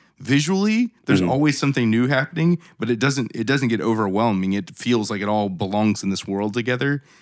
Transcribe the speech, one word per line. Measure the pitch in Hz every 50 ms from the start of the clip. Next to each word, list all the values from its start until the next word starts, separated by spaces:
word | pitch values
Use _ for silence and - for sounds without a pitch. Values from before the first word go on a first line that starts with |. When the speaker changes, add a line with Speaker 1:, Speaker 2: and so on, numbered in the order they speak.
| _ _ _ _
Speaker 1:
visually, | - 107 135 143 151 156 190 190 202 214 220 226 247 233 - _ _
there's | - 131 95
Speaker 2:
Mm-hmm. | 92 87
Speaker 1:
always | 127 139 151 151 - -
something | - 139 139 131 120 110
new | 107 113 123 131
happening, | 143 131 143 - - 165 160 170 175 165 - - _ _
but | 113 113
it | 120 107
doesn't, | 127 143 131 135 120 107 -
it | 117 113
doesn't | 113 139 147 135 117
get | 113 98
overwhelming. | 73 113 113 110 107 98 92 104 113 117 101 92 95 95 98
It | 101 92 - -
feels | - - 120 120 113 104 98
like | 110 98
it | 104 104
all | 107 107 104 101
belongs | 92 82 104 95 101 104 107 107 98 - -
in | 98
this | 95 92 - 95
world | 98 98 104 107 101
together. | 120 113 123 123 123 135 139 143 143 - _ - -